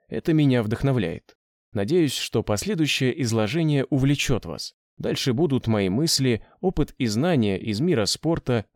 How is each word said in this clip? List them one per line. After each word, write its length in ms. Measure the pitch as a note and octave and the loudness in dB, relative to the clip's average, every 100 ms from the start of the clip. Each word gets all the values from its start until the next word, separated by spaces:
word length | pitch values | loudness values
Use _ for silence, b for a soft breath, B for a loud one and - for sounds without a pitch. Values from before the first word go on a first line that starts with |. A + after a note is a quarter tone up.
| - | -10
Это 240 | - - | -6 0
меня 300 | D#3 C#3+ B2 | 2 4 2
вдохновляет. 760 | A2 - C#3 B2+ F2 - - _ _ _ _ | 0 -2 0 0 -2 -6 -14 _ _ _ _
Надеюсь, 420 | G#2+ G2+ F3+ D3+ | -6 0 2 0
что 280 | - - A#2+ | -2 -4 -4
последующее 800 | G#2 G#2 F#3+ G3+ D3 - C3 A#2 | -2 -2 -2 -2 0 0 -2 -2
изложение 600 | A#2+ A2+ G#2+ D3 D#3+ D3 | 0 0 0 0 2 2
увлечёт 640 | - C#3+ C3+ C#3+ - A#2 E2 | 0 2 2 2 0 -2 -4
вас. 280 | D2 - - _ - | -10 -12 -16 _ -8
Дальше 360 | G#2+ B2+ - | -6 -2 0
будут 340 | A#2 F3 C3 - | 0 2 0 0
мои 220 | A2 F#2+ | 2 2
мысли, 560 | G#2 D#3+ - C3 A2+ b b | 0 0 2 0 0 b b
опыт 340 | F#3+ F#3 C#3+ - | -4 -2 -2 -2
и 80 | A#2+ | -2
знания 520 | G#2+ E3 D#3+ G#2 F#2+ | 0 2 2 2 0
из 220 | G#2+ G#2 | -2 0
мира 240 | F3 C#3 | 2 2
спорта, 600 | G2+ - D3+ E3 - A#2+ - | 0 -2 -2 -2 0 -2 -2